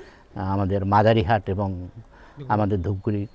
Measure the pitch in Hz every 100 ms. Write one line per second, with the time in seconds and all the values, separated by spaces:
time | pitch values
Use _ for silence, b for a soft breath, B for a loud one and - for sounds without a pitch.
0 | B B B - 95 98 95 98 98 101
1 | 107 113 92 113 - 95 98 90 90 -
2 | 110 b b b 131 107 104 101 87 98
3 | 110 104 101